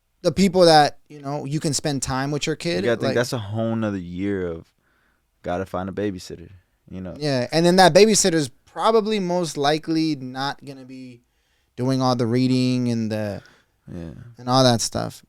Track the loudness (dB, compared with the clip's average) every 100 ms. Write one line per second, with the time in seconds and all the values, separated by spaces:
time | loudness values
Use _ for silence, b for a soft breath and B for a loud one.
0 | _ _ -2 2 2 6 8 8 6 0
1 | _ -16 -10 -8 -6 -4 -4 -4 -4 -4
2 | -4 -4 -4 -4 -4 -4 -4 -2 -2 -2
3 | 0 0 -2 -4 -6 -4 -2 -2 -2 -4
4 | -8 -6 -4 -2 -4 -8 -12 _ _ _
5 | _ _ _ _ -6 -6 -6 -8 -8 -6
6 | -6 -6 -12 -16 -18 -20 _ _ _ -14
7 | -12 -8 -4 -2 -2 2 4 6 8 8
8 | 6 6 2 0 -2 -8 _ -2 2 2
9 | 2 -2 -2 -2 -4 -2 0 0 -2 -2
10 | -2 -4 -8 -8 -8 -8 -14 -18 -18 -18
11 | -18 -20 _ _ _ _ _ -4 -2 0
12 | 0 0 0 0 2 2 0 0 -2 -2
13 | -2 -4 -6 -8 b b b _ -18 -14
14 | -14 -16 -20 -14 0 4 4 2 -2 -6
15 | -6 -10